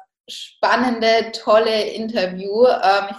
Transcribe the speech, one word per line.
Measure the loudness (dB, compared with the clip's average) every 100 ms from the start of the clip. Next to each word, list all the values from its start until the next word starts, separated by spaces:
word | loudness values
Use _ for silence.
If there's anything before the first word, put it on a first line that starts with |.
| -20 _ -20
spannende, | -18 -18 -4 0 2 0 0 2 2 0
tolle | -6 2 2 4 0 -2
Interview. | -6 -6 -4 -4 -6 -6 2 2
Ähm, | 4 2 0
ich | -2